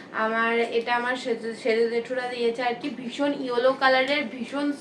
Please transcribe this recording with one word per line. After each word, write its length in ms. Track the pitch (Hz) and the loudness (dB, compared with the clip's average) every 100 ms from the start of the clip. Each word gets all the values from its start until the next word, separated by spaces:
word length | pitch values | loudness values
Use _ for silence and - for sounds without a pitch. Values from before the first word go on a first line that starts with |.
| - | -10
আমার, 480 | - 220 226 226 233 | -2 0 2 2 2
এটা 360 | 233 233 233 240 | 2 0 0 0
আমার 200 | 247 262 | 0 -4
সেজো, 380 | 262 214 226 220 | -4 -4 -4 -4
সেজো 260 | 240 226 233 | 0 2 2
জেঠুরা 380 | 233 233 254 247 | 0 -2 -4 -4
দিয়েছে 360 | 240 233 233 | 0 0 0
আর 100 | 247 233 | -2 -2
কি। 80 | 294 | -6
ভীষণ 440 | 240 240 - 285 | -6 -8 -2 0
ইয়েলো 400 | 269 262 240 262 | 0 -2 2 2
কালারের, 500 | 262 269 262 262 294 | 4 4 4 4 0
ভীষণ 480 | 226 262 220 277 285 277 | -2 -6 -6 -4 -2 -2